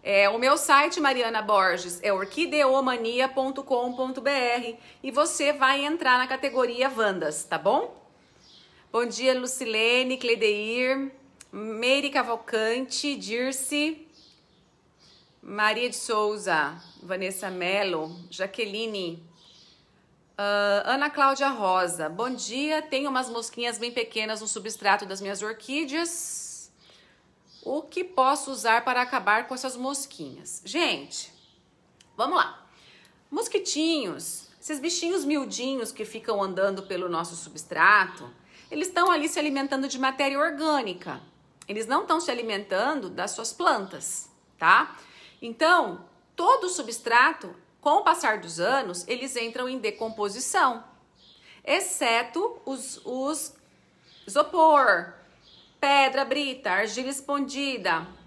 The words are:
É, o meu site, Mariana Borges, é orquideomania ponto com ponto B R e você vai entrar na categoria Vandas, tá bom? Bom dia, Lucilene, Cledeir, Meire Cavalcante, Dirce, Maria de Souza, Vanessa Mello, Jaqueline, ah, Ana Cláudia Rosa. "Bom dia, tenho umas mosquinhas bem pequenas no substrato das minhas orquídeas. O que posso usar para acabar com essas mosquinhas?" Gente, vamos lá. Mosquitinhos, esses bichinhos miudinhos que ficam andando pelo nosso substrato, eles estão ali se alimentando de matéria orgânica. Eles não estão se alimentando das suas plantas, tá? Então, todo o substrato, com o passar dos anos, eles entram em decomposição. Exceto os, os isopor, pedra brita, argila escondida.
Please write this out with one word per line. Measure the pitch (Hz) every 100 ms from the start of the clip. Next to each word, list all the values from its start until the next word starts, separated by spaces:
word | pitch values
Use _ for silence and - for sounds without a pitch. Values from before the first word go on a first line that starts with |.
É, | - 196 202
o | 226
meu | 254 294
site, | - 285 302 359
Mariana | 277 254 226 226
Borges, | 208 202 185 170 175 170
é | 208
orquideomania | 190 196 - 339 302 269 269 262 240 226 247 262
ponto | 262 269 269
com | 269 240 247
ponto | 254 262 262
B | 247
R | 277 240 240 233 226 - -
e | 269
você | 254 320 - 285
vai | 285 262 277 285
entrar | 330 285 247
na | 254
categoria | 262 277 247 240 240 262
Vandas, | 226 214 185 156 151
tá | - 165
bom? | 170 269 480 - - _ _ _ - - - _ _
Bom | 233 240
dia, | 202 262 254
Lucilene, | 247 - 233 220 220 247 254 262
Cledeir, | 247 226 208 208 214 240 254 269 269 - - _ -
Meire | 196 214 220 240 277 277
Cavalcante, | 277 233 226 - 220 220 240 262 - 294 262
Dirce, | 190 233 254 269 - 294 302 311 - - - _ _ _ _ _ _ _ _ _ _ _
Maria | - 202 214 220 240
de | 233
Souza, | - 220 208 208 185 160 143 170 - -
Vanessa | 180 185 190 190 196
Mello, | 185 175 196 196 165 160 175 175
Jaqueline, | - 190 214 214 208 226 202 175 170 - _ _ - - _ _ _ _ _ _ -
ah, | 202 202 202 202 -
Ana | 269 294
Cláudia | 294 269 269 277
Rosa. | 247 196 185 175 160 156
"Bom | 175 247
dia, | 254 202 247 302 311
tenho | 311 269 285
umas | 254 254
mosquinhas | 233 226 - 240 226
bem | 240
pequenas | 240 233 220 214 214
no | 220
substrato | 220 202 214 202 190 190
das | 190
minhas | 196 196
orquídeas. | 214 226 - 277 302 302 339 - - - - - - _ _ - _ _ _ _ _ -
O | - 285
que | 302 359
posso | 359 - 262 294 277
usar | 254 220 226
para | 262 247
acabar | 247 262 190 214 240
com |
essas | 254 262 247
mosquinhas?" | 254 277 - - 147 - - - -
Gente, | 285 311 165 139 - - - _ _ _ _ _ _ _ -
vamos | 254 349
lá. | - - _ _ - - - _ _
Mosquitinhos, | 302 - 403 - 285 320 320 208 - 170 - - _
esses | - 294
bichinhos | 311 - 339 370
miudinhos | 285 294 240 185 254 269 220
que | -
ficam | 220 226 - 208
andando | 190 180 196 190
pelo | 190 185 180
nosso | 165 170 170
substrato, | - 160 - 160 175 208 185 - 123 - _ - -
eles | 302 359
estão | - 370
ali | 339 311
se | 330
alimentando | 302 277 277 269 269
de | 269
matéria | 262 269 277 277
orgânica. | 320 285 311 294 220 180 175 131 - _ _ _ -
Eles | 208 220
não | 285
estão | 427 330
se | 339
alimentando | 240 226 202 208 190 247 302 190
das | - 190
suas | - 226
plantas, | - 349 247 190 147 - - - _ _ _
tá? | 165 208 302 - - - - _
Então, | 233 226 311 349 233 175 - _ _ -
todo | 359 539
o | 370
substrato, | 359 226 226 - 233 277 320 190 - _ _
com | 294 392
o |
passar | 370 339 247 214
dos | 170 165
anos, | 185 269 214 175 -
eles | 247 262 240
entram | 233 233 254
em | 262
decomposição. | 208 208 226 220 202 202 262 381 285 233 - _ _ _ - - - -
Exceto | - 330 381 - 254 226 247 330 415 -
os, | - 262 - -
os | - 254 269 302 - - _ _ _ _ _ - -
isopor, | 254 302 359 320 294 247 180 175 - - _ _ - - _
pedra | 277 277 269 262
brita, | 262 277 277 262 202
argila | 185 214 220 254
escondida. | 277 - 285 269 262 277 247 185 165 165 -